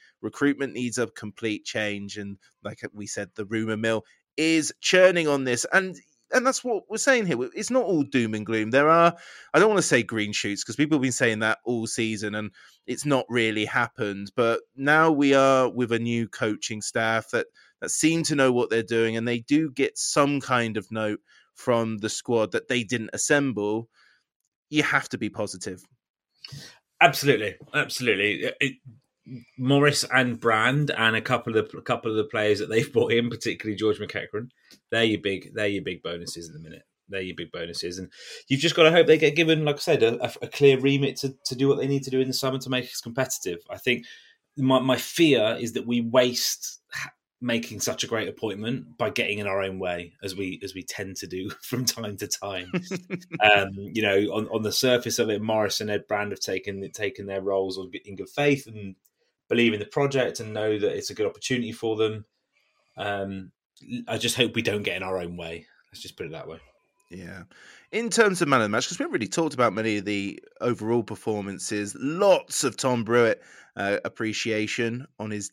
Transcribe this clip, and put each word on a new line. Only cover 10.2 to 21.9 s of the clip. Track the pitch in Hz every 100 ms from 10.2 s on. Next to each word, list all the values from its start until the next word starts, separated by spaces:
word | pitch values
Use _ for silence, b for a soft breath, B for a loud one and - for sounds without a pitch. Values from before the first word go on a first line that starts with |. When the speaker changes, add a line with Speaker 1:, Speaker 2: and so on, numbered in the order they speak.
| 107
Speaker 1:
shoots, | 101 104 101
'cause | -
people | 113 147 151
have |
been | 127
saying | - 120 110
that | 110 - -
all | 120 110
season | - 113 110 107
and | 107 104 b b b -
it's | 120
not | 147 131 -
really | 120 113 107 104
happened. | 127 120 - 104 101 101
But | - 117 113 -
now | 131 139 156 160
we | 147 143
are | 135 135 131 127
with | 117 117
a | 117
new | 117 117 113
coaching | - 110 104 - 110
staff | - 117 113 113 -
that, | 117 - b b b
that | -
seem | - 156 165
to | 156
know | 147 131
what | 123 -
they're | 113
doing, | 110 117 113 113
and | 117
they | 120
do | 113 147 160
get | 127 131 -
some | - 156 143 143
kind | - 123 113 107
of | -
note | 110 110 104 b b b
from | - - 117 113